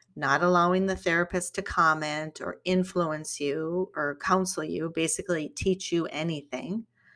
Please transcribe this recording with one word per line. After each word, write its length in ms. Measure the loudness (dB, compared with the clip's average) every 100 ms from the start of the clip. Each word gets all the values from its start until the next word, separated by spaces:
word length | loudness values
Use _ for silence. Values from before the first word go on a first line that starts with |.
| _ -4
not 260 | 2 4
allowing 440 | 6 6 6 4 2
the 100 | 0
therapist 580 | 2 2 2 -2 -4
to 80 | -6
comment 800 | -4 4 4 4 -2 -4 -6 -8
or 200 | -10 -6
influence 720 | 2 2 2 0 0 -2 -8 -4
you 540 | -2 -2 -2 -2 -4
or 240 | -2 -4 -4
counsel 440 | 2 2 2 -2
you, 260 | -4 -4 -2
basically 580 | -2 -2 -2 -2 -4 -4
teach 420 | -2 0 0 0
you 140 | -2 -2
anything, 760 | -4 -4 -4 -6 -8 -6 -6 -8 _ _